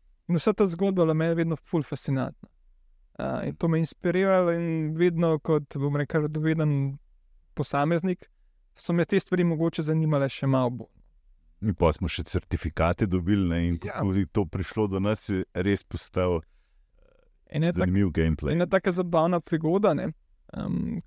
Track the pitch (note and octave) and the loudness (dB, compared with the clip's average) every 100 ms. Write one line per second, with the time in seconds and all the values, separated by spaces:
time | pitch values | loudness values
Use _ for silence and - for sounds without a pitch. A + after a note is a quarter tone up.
0 | _ _ - E3+ - G#3 G3+ E3 G3 F#3+ | _ _ -4 0 2 2 0 2 0 2
1 | D#3+ D#3 E3 E3 E3 D#3 - E3+ C#3+ C3+ | 2 2 0 0 0 -4 -4 -4 -4 -6
2 | - C3+ B2 - - _ _ _ _ _ | -4 -2 -4 -8 -20 _ _ _ _ _
3 | _ - C3 B2+ C3 C#3+ E3+ D#3+ D#3+ - | _ -8 -6 -4 -6 -2 0 0 0 -2
4 | F3+ F3 G3 F#3 F3 E3+ E3+ D#3+ D3+ D#3+ | -2 2 2 4 2 0 -2 -2 -2 2
5 | F3 E3 E3+ D#3 - D#3 D3 D3 C#3+ C#3+ | 2 2 2 2 2 0 0 -4 -2 -2
6 | C#3+ D#3+ D3+ D3+ D#3 D#3+ D3+ C#3+ C#3 C#3 | -2 -2 -2 0 0 2 2 0 -2 -6
7 | - _ _ - _ - C3+ C#3+ D3 E3 | -16 _ _ -20 _ -8 -4 0 2 2
8 | F#3 F3+ - _ _ _ _ - - E3+ | 0 -4 -8 _ _ _ _ -10 -2 0
9 | E3 F#3+ - F3+ F3 D#3 E3 - D#3 D#3+ | 2 2 2 0 2 0 0 -2 0 0
10 | D#3 D3 C#3 - C3+ C3 B2+ B2 - _ | 2 2 0 -2 0 2 0 -4 -12 _
11 | - _ _ _ _ _ G#2+ F2+ E2+ D2+ | -20 _ _ _ _ _ -4 2 2 2
12 | E2 - D#2+ - - - D#2+ - E2 G#2 | -2 -4 -4 -4 -2 -4 -4 0 0 0
13 | G#2+ F#2 F2 G#2 F2+ E2+ E2+ E2+ - B2+ | 0 0 2 2 2 2 0 -2 -4 -4
14 | G2 F#2+ F2+ - F2+ G2 F#2 - G#2+ F#2+ | 0 0 0 -2 -2 -4 -6 -2 -2 0
15 | G2+ G#2+ - F#2+ - F2+ F#2 G2+ - F#2 | -2 -2 -2 -4 -4 -2 0 0 -2 -10
16 | - - F2+ E2 - _ _ _ _ _ | -6 -2 0 -2 -4 _ _ _ _ _
17 | _ _ _ _ _ D3 E3 E3+ F2+ F#2+ | _ _ _ _ _ -2 0 0 2 2
18 | G2 D#2 D#2+ D#2 C#2+ E3+ F3 F#3+ G3 F3 | 2 2 2 2 0 0 2 0 0 -2
19 | F3+ E3 E3 F3 - E3 D#3+ F#3 G#3 D3 | 0 0 2 0 -2 -2 0 2 2 0
20 | - - _ _ - - - F3 - - | -4 -8 _ _ -16 -8 -4 -4 -4 -8